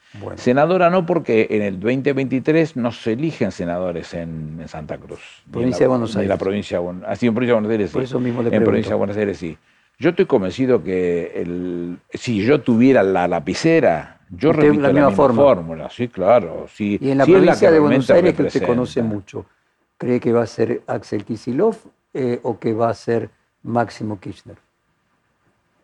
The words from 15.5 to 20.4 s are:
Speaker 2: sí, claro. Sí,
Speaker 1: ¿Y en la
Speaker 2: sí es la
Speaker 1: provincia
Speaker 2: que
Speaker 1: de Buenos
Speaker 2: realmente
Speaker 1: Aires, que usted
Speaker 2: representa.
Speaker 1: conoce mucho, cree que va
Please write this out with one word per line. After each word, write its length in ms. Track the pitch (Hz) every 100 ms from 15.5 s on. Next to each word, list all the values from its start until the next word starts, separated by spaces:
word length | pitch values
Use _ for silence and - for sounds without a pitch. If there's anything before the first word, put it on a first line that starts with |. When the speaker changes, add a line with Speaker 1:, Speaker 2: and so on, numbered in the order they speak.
| 101 82 80 -
Speaker 2:
sí, 180 | - 123
claro. 580 | - 92 120 85 76 71
Sí, 240 | - 104 104
Speaker 1:
¿Y 100 | 135
en 80 | 135
la 60 |
Speaker 2:
sí 60 | 139
es 60 | 190
la 40 |
Speaker 1:
provincia 260 | 180 147 196
Speaker 2:
que 60 |
Speaker 1:
de 40 | 160
Buenos 300 | 147 139 127
Speaker 2:
realmente 40 |
Speaker 1:
Aires, 220 | 175 185 165
que 60 |
usted 180 | 135 139
Speaker 2:
representa. 60 | 127
Speaker 1:
conoce 360 | 120 123 127
mucho, 440 | 113 104 92 104 - _ _ _ _ -
cree 220 | 131 123
que 140 | 120
va 100 | 117